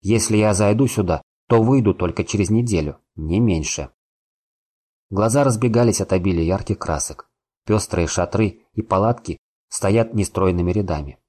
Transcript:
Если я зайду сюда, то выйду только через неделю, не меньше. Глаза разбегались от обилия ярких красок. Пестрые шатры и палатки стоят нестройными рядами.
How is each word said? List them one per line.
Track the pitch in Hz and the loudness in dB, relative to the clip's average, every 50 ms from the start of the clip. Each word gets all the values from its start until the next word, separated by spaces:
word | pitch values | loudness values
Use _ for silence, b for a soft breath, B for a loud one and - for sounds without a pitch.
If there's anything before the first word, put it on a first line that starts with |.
Если | _ 95 113 113 98 - 110 | _ 0 0 0 0 0 0
я | 107 107 107 104 | 2 2 2 2
зайду | 92 107 101 110 113 135 117 | 2 2 2 4 2 2 0
сюда, | - - 98 85 82 73 - _ _ _ _ _ | 0 -2 -2 -2 -2 -4 -6 _ _ _ _ _
то | 117 113 | 2 4
выйду | 110 117 135 139 113 104 92 | 4 4 4 4 4 2 0
только | - 98 85 - - 90 | 0 -2 -4 -2 -4 -6
через | - - 101 101 85 | -4 -2 -2 0 2
неделю, | 107 113 120 120 107 85 76 73 69 _ _ _ _ | 2 0 0 0 -2 -2 -2 -4 -8 _ _ _ _
не | - 78 78 85 104 | -10 -6 -2 0 2
меньше. | 120 113 92 80 76 - - - 73 - _ _ _ _ _ _ _ _ _ _ _ _ _ _ _ _ _ _ _ _ _ _ _ _ | 2 2 2 0 -2 -4 -6 -8 -10 -12 _ _ _ _ _ _ _ _ _ _ _ _ _ _ _ _ _ _ _ _ _ _ _ _
Глаза | 101 98 107 113 110 143 143 | -2 0 0 2 2 2 2
разбегались | 135 117 107 120 123 107 120 120 117 104 - | 2 2 2 0 2 2 4 2 2 2 0
от | 95 - | -2 0
обилия | 95 92 87 98 90 85 82 | -2 0 0 0 0 0 0
ярких | 80 92 95 - - 101 - | 0 0 -2 -2 -4 -6 -6
красок. | - - 82 73 - - - - - _ _ _ _ _ _ _ _ | -4 -6 -4 -6 -6 -8 -10 -16 -20 _ _ _ _ _ _ _ _
Пестрые | - 104 107 - - - - 85 | 0 0 0 0 -2 -2 -2 -2
шатры | 78 - - 87 - - 101 110 101 - _ _ _ | -2 0 -2 -2 -2 0 0 0 0 -2 _ _ _
и | _ - | _ -8
палатки | 107 - - 95 101 113 123 - - - 85 - _ _ _ _ _ _ | -4 -2 0 2 2 0 0 -2 -6 -12 -12 -12 _ _ _ _ _ _
стоят | - - - 98 101 117 113 113 113 | -10 -4 -2 0 2 2 0 0 0
нестройными | 104 98 - _ - 95 92 90 87 87 113 | -2 -4 -2 _ 0 0 0 0 0 0 0
рядами. | 117 107 101 92 82 76 73 73 - _ _ | 0 -2 -2 -2 -4 -6 -6 -10 -14 _ _